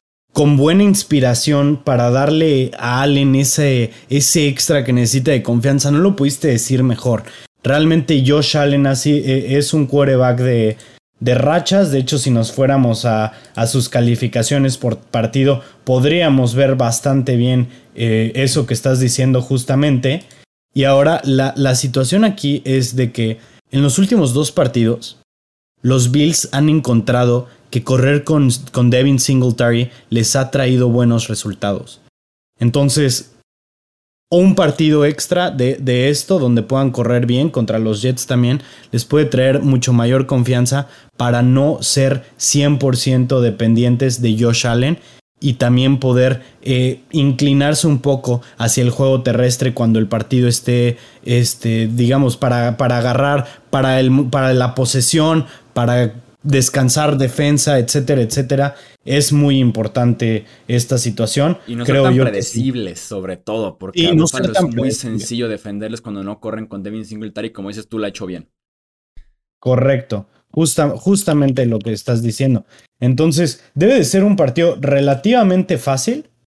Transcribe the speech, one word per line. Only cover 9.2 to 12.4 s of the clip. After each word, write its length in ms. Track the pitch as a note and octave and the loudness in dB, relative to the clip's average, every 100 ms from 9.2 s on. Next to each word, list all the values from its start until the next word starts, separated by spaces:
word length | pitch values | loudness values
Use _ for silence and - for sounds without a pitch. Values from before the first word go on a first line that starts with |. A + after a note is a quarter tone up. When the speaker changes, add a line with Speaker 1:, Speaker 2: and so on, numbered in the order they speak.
| B2 | 0
Speaker 1:
eh, 320 | C3 G#2 C#3 | -2 0 -2
es 160 | C#3+ | 0
un 140 | D#3 C3 | 0 0
quarterback 500 | C#3+ C#3 B2+ B2+ B2 | 2 2 2 2 2
de, 400 | B2+ A#2 A2 G#2+ - - _ - | 0 2 0 -2 -14 -20 _ -8
de 140 | A#2+ | -2
rachas. 580 | B2+ C#3+ E3+ E3 G3 F3+ | 0 2 0 0 0 2
De 60 | C3+ | 0
hecho, 220 | B2+ C#3+ | -2 -2
si 100 | C3+ | 0
nos 220 | A#2 | 0